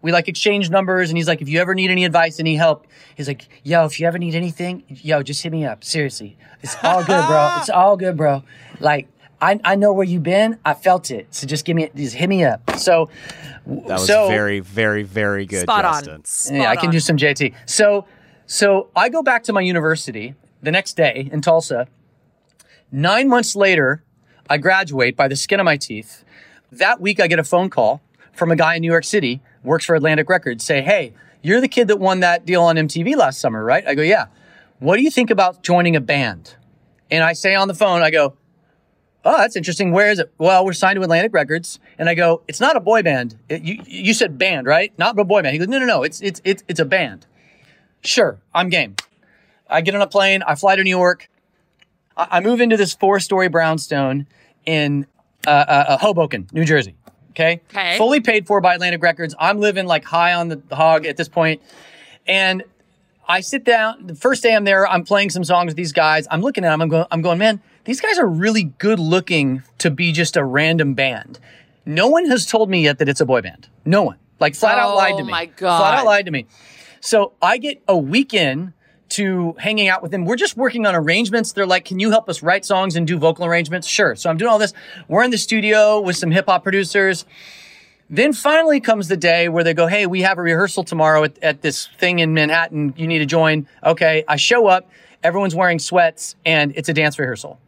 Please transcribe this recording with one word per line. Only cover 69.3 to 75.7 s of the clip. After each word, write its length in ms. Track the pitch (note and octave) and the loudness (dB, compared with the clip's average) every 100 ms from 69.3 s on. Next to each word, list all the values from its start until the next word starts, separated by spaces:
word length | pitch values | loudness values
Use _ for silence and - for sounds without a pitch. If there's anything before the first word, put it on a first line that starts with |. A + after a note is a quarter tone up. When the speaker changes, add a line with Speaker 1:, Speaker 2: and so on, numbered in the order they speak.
| E3 C#3 C3 - _ | 0 0 -2 -8 _
Speaker 1:
to 140 | E3+ | -4
be 200 | C#3 F3 | 0 -2
just 240 | D#3 E3 F3 | 0 0 0
a 80 | |
random 520 | C3+ C3+ D#3 E3 C#3+ C3+ | 0 0 2 2 0 0
band." 440 | C3+ A#2 - - - - _ _ - | -2 -4 -12 -20 -20 -20 _ _ -6
No 220 | D#3 A3 | 0 4
one 180 | D#4+ F4 | 4 2
has 160 | B3+ - | 0 0
told 240 | A3 A3 | 0 0
me 140 | F#3 | 2
yet 140 | D3+ C#3 | 0 0
that 80 | C#3+ | -2
it's 140 | C3+ | 0
a 40 | C#3+ | 0
boy 160 | B2+ | 0
band. 260 | F#2 - _ _ - | -2 -18 _ _ 0
No 160 | G3 | 2
one. 140 | D#3+ - _ _ | 0 -6 _ _
Like, 160 | D3+ D3+ | -4 0
flat 220 | A3 A#3+ | 0 2
out 140 | A3 | 2
Speaker 3:
Oh 20 | G3+ | 2
Speaker 1:
lied 220 | F#3+ G3 | 2 0
to 60 | |
me. 80 | - | -4
Speaker 3:
my 140 | E3+ E3+ | -6 -8
God. 340 | - F#3 | -6 0